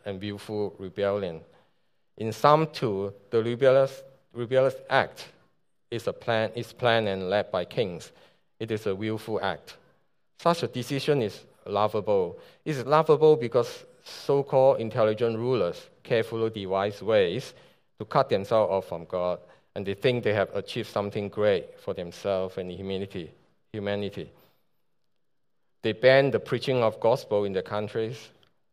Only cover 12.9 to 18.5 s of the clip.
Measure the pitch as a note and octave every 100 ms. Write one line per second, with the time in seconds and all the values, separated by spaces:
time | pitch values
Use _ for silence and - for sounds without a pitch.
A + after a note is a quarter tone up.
12.9 | D#3 D#3+ D3 D#3 D3 B2 B2 A#2 - -
13.9 | - - - - C#3 C3+ C3+ C3+ A2 A2
14.9 | B2+ G#2+ G#2+ A#2 A2 B2 A#2+ F2 - -
15.9 | _ - A#2 - A2+ A2+ G#2+ F#2+ F#2+ G#2
16.9 | G#2 F#2+ G#2+ F2+ A2 - - - _ _
17.9 | - G#2+ D3+ - G2 G2